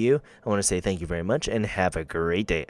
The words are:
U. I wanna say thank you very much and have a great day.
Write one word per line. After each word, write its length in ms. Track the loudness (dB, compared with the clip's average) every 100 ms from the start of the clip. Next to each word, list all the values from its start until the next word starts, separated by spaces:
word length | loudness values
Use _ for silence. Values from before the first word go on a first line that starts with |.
| 4
U. 140 | 2 0 -10 -2
I 40 |
wanna 140 | 0
say 180 | 2 0
thank 180 | 0 -2
you 80 | -2
very 160 | -4
much 240 | -2 -2 0
and 180 | -2 -2
have 300 | 0 0 0
a 80 |
great 440 | -4 -2 0 0 0
day. 180 | -2 -2